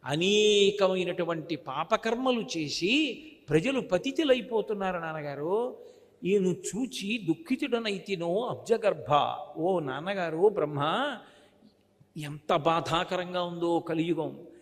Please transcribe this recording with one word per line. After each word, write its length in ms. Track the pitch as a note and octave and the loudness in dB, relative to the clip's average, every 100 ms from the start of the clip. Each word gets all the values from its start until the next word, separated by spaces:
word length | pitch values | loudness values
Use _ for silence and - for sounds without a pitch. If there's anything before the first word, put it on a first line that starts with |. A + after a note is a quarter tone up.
| B2 | -2
అనేకమైనటువంటి 1500 | D3 F#3 G#3 G#3+ G#3 G3+ G3+ F#3+ F#3 F3 F3 E3+ E3 D3 D3+ | 0 2 4 6 6 4 4 2 2 -2 -2 -2 -4 -4 -6
పాపకర్మలు 840 | - C3+ E3 A3 A3+ A#3 C4 B3 E3+ E3 | -6 -6 -2 0 0 0 0 0 -2 -4
చేసి 680 | D3+ - F3+ C4+ D4+ - - - - | -4 -2 2 2 0 -4 -14 -20 0
ప్రజలు 300 | D3+ G3 C4+ | 2 2 -2
పతితులైపోతున్నారు 1200 | F3+ F3+ C4+ C4+ D#4 B3+ G#3 A3+ G3+ G3+ F#3+ F3+ | 0 -2 0 0 4 4 2 -2 -2 -2 -2 -2
నాన్నగారు. 760 | E3 D#3 D3 C#3 D3+ G#3 B3 - - - - _ | -4 -6 -6 -6 -2 0 -2 -8 -18 -20 -20 _
ఈయన 220 | F3 G3+ F#3 | 0 2 2
చూచి 760 | F3 - F#3 B3+ - G3 A#3 F#3 | 0 -4 -4 -6 -6 -4 -4 -2
దుఃఖితుడనైతినో 1200 | D#3+ - B3+ C#4+ A#3 A3 G3 - F#3+ E3+ F#3 A#3+ | -2 0 -2 0 0 0 -4 -4 -4 0 0 -2
అబ్జగర్భ. 680 | C#3 - A3+ G#3+ D#3+ A#2+ D3 A#2+ B2 - - | -6 0 2 2 0 2 4 4 -2 -8 -2
ఓ 200 | E3 F#3 | 0 0
నాన్నగారు 720 | C#3+ C3 F3 G3+ E3+ D#3+ G3+ | -2 -6 -4 -4 -4 4 4
బ్రహ్మ, 680 | F#3 D3+ C#3+ D3 G3 C#4+ B3+ - - - _ - _ _ _ _ - | 4 -2 0 0 0 -2 -4 -14 -20 -20 _ -20 _ _ _ _ -12
ఎంత 380 | D3 D3 - F3 | -10 -10 0 2
బాధాకరంగా 880 | D#3 E3 E3 D#3+ F3+ F#3 F3+ F3+ | 4 2 2 -2 0 -4 -4 -4
ఉందో 360 | F3 E3+ E3+ E3+ | -4 -2 2 2
కలియుగం. 580 | E3 D#3+ E3+ D#3+ D3 - - - | 0 -2 0 0 -2 -8 -18 -20